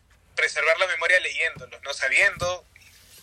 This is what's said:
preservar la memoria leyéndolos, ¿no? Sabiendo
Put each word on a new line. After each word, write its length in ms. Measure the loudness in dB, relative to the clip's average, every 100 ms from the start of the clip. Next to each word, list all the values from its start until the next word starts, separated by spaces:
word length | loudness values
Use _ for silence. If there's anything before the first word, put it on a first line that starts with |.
| _ _ _ -2
preservar 420 | -2 2 2 2
la 80 | 2
memoria 320 | 0 2 2
leyéndolos, 640 | 2 -4 -6 -6 -16 -14
¿no? 100 | -10
Sabiendo 720 | -6 0 2 2 2 -4 -4 -10 -20 -20 -20 -20 -20